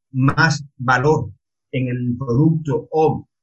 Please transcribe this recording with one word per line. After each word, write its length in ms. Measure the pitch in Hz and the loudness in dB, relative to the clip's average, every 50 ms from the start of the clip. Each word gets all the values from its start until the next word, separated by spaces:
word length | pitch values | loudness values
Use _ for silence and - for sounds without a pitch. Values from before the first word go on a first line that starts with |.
| _ _ | _ _
más 540 | - 131 131 135 143 - 160 160 - - - - _ | -4 0 0 2 2 2 2 2 2 -2 -6 -12 _
valor 540 | _ 120 127 127 127 131 147 156 139 - - - - _ _ _ _ _ _ | _ -2 0 0 2 2 2 2 2 0 -4 -10 -16 _ _ _ _ _ _
en 180 | - 127 127 123 | -4 -4 -2 -2
el 280 | 123 123 123 123 120 123 | -4 -4 -4 -4 -4 -4
producto 720 | 135 127 117 135 160 160 160 160 - 147 127 113 - - | -4 -2 2 4 4 4 2 2 -2 -4 -4 -4 -6 -4
o 380 | - 156 160 147 110 - - - _ _ | 0 0 2 2 0 -2 -8 -14 _ _